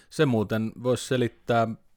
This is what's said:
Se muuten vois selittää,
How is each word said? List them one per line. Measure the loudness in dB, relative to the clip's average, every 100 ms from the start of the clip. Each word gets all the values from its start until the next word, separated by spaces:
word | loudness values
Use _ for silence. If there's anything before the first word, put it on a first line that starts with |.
| _
Se | 0 2
muuten | 2 0 -2 -2 -4
vois | -2 -2 -2
selittää, | 0 -2 -4 0 2 2 -2 _